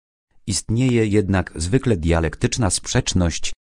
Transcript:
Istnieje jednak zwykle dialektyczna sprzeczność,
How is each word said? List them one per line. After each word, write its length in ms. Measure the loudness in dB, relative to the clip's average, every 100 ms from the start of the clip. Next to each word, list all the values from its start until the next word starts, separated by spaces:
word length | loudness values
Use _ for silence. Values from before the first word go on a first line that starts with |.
| _ _ _ _ -8
Istnieje 600 | -6 -2 0 2 2 2
jednak 460 | 2 2 0 -2 -4
zwykle 400 | 0 0 2 0
dialektyczna 760 | 2 2 0 -2 -2 0 -2
sprzeczność, 800 | -2 -2 -2 0 0 0 -2 -6 -6